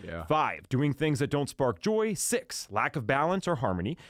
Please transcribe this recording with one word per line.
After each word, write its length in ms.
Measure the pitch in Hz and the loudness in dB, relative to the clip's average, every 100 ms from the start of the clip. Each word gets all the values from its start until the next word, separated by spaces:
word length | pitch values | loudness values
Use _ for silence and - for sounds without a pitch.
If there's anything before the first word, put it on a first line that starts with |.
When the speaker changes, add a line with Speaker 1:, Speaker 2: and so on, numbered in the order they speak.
Speaker 1:
Yeah. 200 | - 82 | -10 -8
Speaker 2:
Five, 440 | 80 151 131 82 - | 0 2 2 -2 -2
doing 240 | 127 147 | 0 2
things 260 | 139 156 143 | 2 0 0
that 100 | 143 | 0
don't 180 | 143 143 | 0 -2
spark 320 | - 131 - | 0 0 2
joy. 320 | 214 220 220 | 0 0 0
Six, 560 | 202 - 233 - - - | -2 0 -2 -2 -10 -4
lack 240 | 101 135 | -2 0
of 120 | 151 107 | -2 0
balance 420 | 139 156 190 180 | 2 2 0 0
or 60 | 156 | 0
harmony 400 | 117 90 92 170 - | 0 0 -2 -4 -12